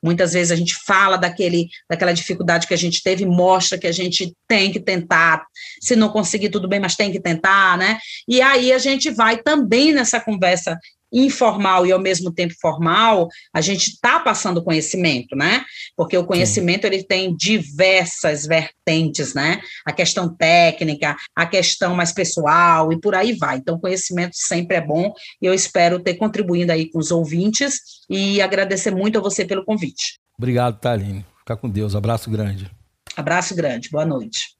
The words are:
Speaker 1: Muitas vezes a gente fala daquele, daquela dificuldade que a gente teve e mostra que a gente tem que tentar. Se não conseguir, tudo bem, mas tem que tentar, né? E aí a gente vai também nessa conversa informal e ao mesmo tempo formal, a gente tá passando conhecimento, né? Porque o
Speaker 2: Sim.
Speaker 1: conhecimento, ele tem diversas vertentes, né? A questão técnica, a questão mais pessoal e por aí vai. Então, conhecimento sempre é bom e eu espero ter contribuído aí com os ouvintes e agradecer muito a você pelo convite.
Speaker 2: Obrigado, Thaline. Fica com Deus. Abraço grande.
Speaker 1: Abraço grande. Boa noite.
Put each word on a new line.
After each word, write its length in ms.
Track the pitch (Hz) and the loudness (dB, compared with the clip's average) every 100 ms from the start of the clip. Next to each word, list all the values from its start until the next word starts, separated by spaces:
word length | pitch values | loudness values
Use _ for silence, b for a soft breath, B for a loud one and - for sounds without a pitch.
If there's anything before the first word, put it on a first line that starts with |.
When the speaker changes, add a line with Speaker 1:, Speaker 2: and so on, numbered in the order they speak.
Speaker 1:
Muitas 300 | 160 170 180 | 0 0 2
vezes 180 | 175 170 | 2 0
a 60 | 170 | 0
gente 180 | 170 - - | -2 -4 0
fala 320 | 190 196 185 | 2 4 2
daquele, 500 | 175 175 185 170 170 B _ | 0 0 0 0 -2 B _
daquela 260 | 170 180 | -2 0
dificuldade 520 | 170 - 175 175 170 165 | 0 -4 -4 0 0 0
que 60 | |
a 60 | 175 | -2
gente 240 | 175 170 | -2 -2
teve 200 | - 185 | -2 0
e 20 | 190 | 2
mostra 500 | 175 180 185 180 175 | 2 4 4 2 -2
que 100 | 170 | -4
a 60 | |
gente 420 | 170 180 175 180 - _ | -2 -2 -4 -6 -10 _
tem 240 | 220 196 | 0 2
que 80 | - | -2
tentar. 640 | 175 185 170 165 165 160 - B B B | -2 -4 0 4 4 2 -2 B B B
Se 120 | - | 0
não 140 | 240 214 | 2 4
conseguir, 400 | 214 185 220 202 | 0 -2 -2 -2
tudo 180 | 202 185 | -2 0
bem, 140 | 202 | 0
mas 160 | 190 - | -2 -2
tem 160 | 208 | -2
que 80 | 185 | -2
tentar, 560 | 180 165 190 196 190 175 | -2 0 2 4 4 4
né? 220 | 190 220 B B - | 2 -2 B B 0
E 140 | 247 | 4
aí 320 | 262 277 247 | 6 4 4
a 60 | 262 | 2
gente 320 | 269 269 302 | 2 0 -2
vai 320 | 214 226 233 | 2 2 2
também 500 | 294 302 226 233 294 | 2 2 2 4 4
nessa 260 | 294 240 233 | 4 2 -2
conversa 600 | - 202 180 180 175 165 B _ _ | -2 0 2 2 -2 -8 B _ _
informal 720 | 233 269 - 233 196 196 185 | 2 2 4 2 2 2 4
e 60 | 180 | 4
ao 80 | 185 | 2
mesmo 320 | 190 180 180 | 2 -2 -4
tempo 220 | 170 175 - | -4 -6 -2
formal, 680 | 170 151 165 185 226 208 170 B B | -4 0 0 4 4 4 0 B B
a 80 | 160 | -4
gente 380 | 156 196 - - | -2 -2 -4 -2
tá 200 | 240 320 | 0 2
passando 420 | 277 214 208 175 | 0 -2 -2 -2
conhecimento, 720 | 170 160 151 185 175 131 120 | -2 -2 -2 -2 0 -2 -4
né? 300 | 135 151 240 269 B B - | -4 0 -2 -4 B B -6
Porque 200 | - 180 | -2 0
o 40 | |
Speaker 2:
Sim. 60 | 175 | 0
Speaker 1:
conhecimento, 560 | 180 110 104 175 180 214 | 0 0 0 0 0 -2
ele 160 | 190 | -4
tem 320 | 190 185 185 170 | -2 -2 -2 -2
diversas 1080 | 185 214 143 143 185 190 170 - 165 147 147 | 0 0 -2 0 4 4 0 -2 -2 -2 0
vertentes, 880 | 160 160 _ - 160 160 143 135 | -2 -2 _ -2 0 0 -2 -6
né? 260 | 143 151 196 B B | -2 -2 -2 B B
A 80 | - | -8
questão 400 | 147 175 - 175 | -2 0 0 -4
técnica, 840 | 165 165 175 170 160 160 147 151 147 B | 0 4 6 6 2 -4 -2 -4 -4 B
a 100 | - 170 | -4 -2
questão 500 | 196 175 - 185 180 | 0 0 0 -2 0
mais 160 | 170 | -2
pessoal 800 | - 175 - 147 165 175 165 160 | -2 -4 -2 2 4 6 4 2
e 80 | 165 | 0
por 160 | 208 190 | 0 0
aí 160 | 214 | 0
vai. 240 | 208 143 131 | 0 -2 -4
Então, 200 | 135 170 | -4 -4
conhecimento 580 | 185 185 - 175 175 - | -2 -4 -4 -4 -4 -4
sempre 400 | - 170 170 185 | -4 -4 0 -2
é 40 | |
bom 320 | 151 156 190 - B B | 0 -2 -2 -6 B B
e 40 | 185 | 0
eu 60 | |
espero 460 | 190 - 185 170 180 | 0 0 2 2 2
ter 160 | 180 | -2
contribuído 560 | 175 214 214 190 175 175 | -2 -4 -2 -2 0 2
aí 180 | 165 160 | 0 -2
com 120 | 165 | -4
os 100 | 156 | -2
ouvintes 680 | 170 156 170 196 220 277 277 - B _ | 0 0 0 0 0 -2 -4 -10 B _
e 320 | 190 196 202 | -4 0 2
agradecer 520 | 190 196 196 190 214 | 0 0 -2 -2 -2
muito 260 | 185 202 220 | -2 0 0
a 20 | |
você 240 | 196 190 | -2 -4
pelo 200 | 180 196 | -4 -4
convite. 560 | 190 214 156 - - - _ _ | -4 -4 -4 -8 -10 -10 _ _
Speaker 2:
Obrigado, 400 | 123 120 123 107 | -2 0 0 -2
Thaline. 480 | 123 113 98 98 98 _ | -2 -2 -4 -8 -12 _
Fica 160 | - 113 | -10 -8
com 120 | 123 | -4
Deus. 280 | 98 107 101 | -4 -2 -2
Abraço 340 | 104 113 - | -2 -2 -4
grande. 400 | 107 104 98 95 - _ _ - - | -4 -4 -6 -10 -18 _ _ -16 -8
Speaker 1:
Abraço 360 | 143 175 185 185 | -2 -2 -2 -4
grande. 340 | 151 117 - | -4 -4 -6
Boa 160 | 147 156 | -4 -2
noite. 440 | 139 110 - - | -4 -6 -10 -10